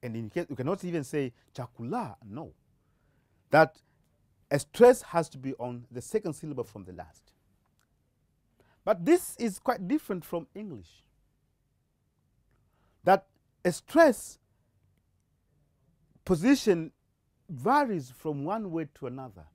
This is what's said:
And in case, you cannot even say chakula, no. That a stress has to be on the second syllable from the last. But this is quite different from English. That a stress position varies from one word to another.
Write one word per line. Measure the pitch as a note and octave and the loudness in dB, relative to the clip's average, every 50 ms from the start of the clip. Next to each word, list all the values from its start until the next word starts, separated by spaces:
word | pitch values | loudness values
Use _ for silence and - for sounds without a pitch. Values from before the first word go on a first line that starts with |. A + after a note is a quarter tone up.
| - | -10
And | B2 A2+ | -8 -8
in | A2+ A#2 G#2+ | -8 -10 -8
case, | - E3+ F3 - | -6 -6 -6 -6
you | D3 | -8
cannot | - B2+ C3+ F#3 G3 - | -8 -4 -4 -4 -4 -6
even | F3+ E3+ E3+ C#3+ | -6 -6 -6 -6
say | - - D3+ C#3 B2+ A#2+ _ _ _ _ | -4 -4 -4 -4 -4 -6 _ _ _ _
chakula, | - B2+ A#2+ _ _ A#2+ A#2+ D#3 B3 A3+ C#3 G2+ - - G#2 | -14 -14 -14 _ _ -10 -8 -6 -6 -8 -8 -12 -16 -18 -16
no. | G2 B2+ E3 - - _ _ _ _ _ _ _ _ _ _ _ _ _ _ _ _ _ _ _ | -14 -14 -14 -14 -18 _ _ _ _ _ _ _ _ _ _ _ _ _ _ _ _ _ _ _
That | - C#3+ D#3+ D#3 - - _ _ _ _ _ _ _ _ _ _ _ _ _ _ | 8 8 8 8 4 -12 _ _ _ _ _ _ _ _ _ _ _ _ _ _
a | - D3 | -2 -2
stress | - _ _ - A3 B3 B3+ - | -2 _ _ 8 8 8 8 8
has | - - - E3+ E3 - | 2 -4 -2 -2 -2 -2
to | - | -6
be | C#3 B2+ C3+ C3+ | -12 -10 -10 -8
on | - A#2+ B2 B2 A#2+ A#2+ - | -8 -8 -10 -10 -10 -14 -14
the | A#2+ B2 | -14 -14
second | A#2+ - - A3 G#3 F3+ D3+ | -14 -4 -4 -4 -4 -4 -10
syllable | - - D#3 D3 B2+ A#2 | -10 -10 -12 -8 -8 -10
from | - - G#2+ F#2+ | -10 -10 -18 -18
the | F2+ F2+ | -16 -16
last. | E2 E2+ - - _ _ _ _ _ _ _ _ _ _ _ _ _ _ _ _ _ _ _ _ _ _ _ _ _ _ _ _ _ _ _ _ _ _ | -16 -18 -18 -20 _ _ _ _ _ _ _ _ _ _ _ _ _ _ _ _ _ _ _ _ _ _ _ _ _ _ _ _ _ _ _ _ _ _
But | - G#3+ F3+ E3+ | -2 -2 0 2
this | E3+ E4 F4+ - - - | 2 2 2 2 -4 -12
is | - A#3+ A#3 F#3 - | -6 -6 -6 -6 -6
quite | _ - B3 - F#3+ | _ -2 -2 -2 -2
different | F3 A#3+ D#4 - - G#3 F#3 D#3 | -4 -4 -4 -2 -4 -8 -8 -8
from | - - F3 E3 - _ | -6 -8 -8 -8 -8 _
English. | F#3+ G#3+ G#3 D#3+ A2 F2+ D#2+ _ _ _ _ _ _ _ _ _ _ _ _ _ _ _ _ _ _ _ _ _ _ _ _ _ _ _ _ _ _ _ _ _ _ _ _ _ _ _ _ _ _ _ | -16 -14 -14 -14 -16 -16 -20 _ _ _ _ _ _ _ _ _ _ _ _ _ _ _ _ _ _ _ _ _ _ _ _ _ _ _ _ _ _ _ _ _ _ _ _ _ _ _ _ _ _ _
That | F3 F#3 F#3+ - _ _ _ _ _ _ _ _ | 4 4 4 4 _ _ _ _ _ _ _ _
a | F3+ | -2
stress | E3+ - - _ - D4+ E4+ D#4 A#3 - - - - _ _ _ _ _ _ _ _ _ _ _ _ _ _ _ _ _ _ _ _ _ _ _ _ _ _ _ _ _ _ _ _ _ _ _ _ _ _ | -2 -2 -8 _ 4 6 6 6 6 2 -4 -18 -20 _ _ _ _ _ _ _ _ _ _ _ _ _ _ _ _ _ _ _ _ _ _ _ _ _ _ _ _ _ _ _ _ _ _ _ _ _ _
position | - F#3+ D#3+ D#3+ A#3+ C#4 C4 - A3+ F#3+ E3+ D#3+ D#3+ _ _ _ _ _ _ _ _ _ _ _ _ | 0 0 2 4 4 4 4 4 2 2 2 0 -8 _ _ _ _ _ _ _ _ _ _ _ _
varies | F3 B2+ B2 F#3+ B3+ D4 D4 B3 G#3+ F3 C#3 B2 B2+ | -14 -6 0 2 2 2 2 2 -2 -6 -6 -8 -16
from | - - D#3 D3+ C#3 C#3 | -10 -8 -6 -6 -6 -6
one | D#3 G3 A3+ A3 F#3+ | -6 -6 -6 -8 -6
word | D#3+ E3 D#3+ D3 _ | -6 -6 -8 -8 _
to | - - | -12 -12
another. | C3 B2 C3+ C3 B2+ G2+ F#2 D#2+ D2 | -12 -10 -12 -14 -16 -18 -20 -20 -20